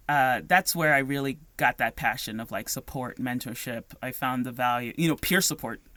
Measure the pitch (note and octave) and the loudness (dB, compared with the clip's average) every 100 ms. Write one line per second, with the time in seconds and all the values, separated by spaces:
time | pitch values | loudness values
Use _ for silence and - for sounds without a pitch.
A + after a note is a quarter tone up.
0 | - D3 C3 A#2+ D#2 F3+ F#3+ E3 D#3 C#3 | 0 2 4 2 4 2 4 2 4 4
1 | C3+ C#3+ C#3 - - - C3+ - A#2 - | 4 0 -2 -4 -12 2 2 4 -2 0
2 | B2 A#2 - A2 A2+ G2+ - C3 - C3+ | -2 0 -6 -6 -6 -6 -4 -8 -6 -8
3 | B2 - B2+ B2 B2 A#2+ C3 A#2 - - | -6 -4 -4 -4 -6 -8 -6 -8 -10 -10
4 | B2+ B2 C3 B2+ B2 A#2+ B2 B2 A#2+ - | -8 -2 -2 0 -2 0 0 0 -2 0
5 | E3 C#3+ - F#3 - D3 A#2 - _ | 2 2 2 2 2 -2 -6 -8 _